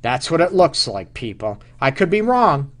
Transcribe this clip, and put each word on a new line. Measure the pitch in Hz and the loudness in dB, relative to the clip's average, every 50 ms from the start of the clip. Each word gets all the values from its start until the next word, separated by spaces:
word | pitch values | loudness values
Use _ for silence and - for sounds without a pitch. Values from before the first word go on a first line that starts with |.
That's | - 117 127 135 - - | -2 -2 -4 -2 -2 -2
what | 165 165 | 2 2
it | 170 180 190 | 2 2 4
looks | 185 180 160 - - - 123 | 4 4 4 4 -2 -4 -4
like, | 101 98 90 - - | -4 -8 -10 -10 -12
people. | - 127 113 98 - 107 107 101 - - - - - | -10 -10 -10 -8 -6 -6 -8 -8 -8 -16 -20 -8 -2
I | 123 135 | -2 -2
could | 135 - 196 170 | 0 0 0 0
be | 190 214 | 0 0
wrong | 214 240 254 247 240 196 147 139 143 139 - - | 0 0 2 4 4 2 2 0 -4 -8 -10 -20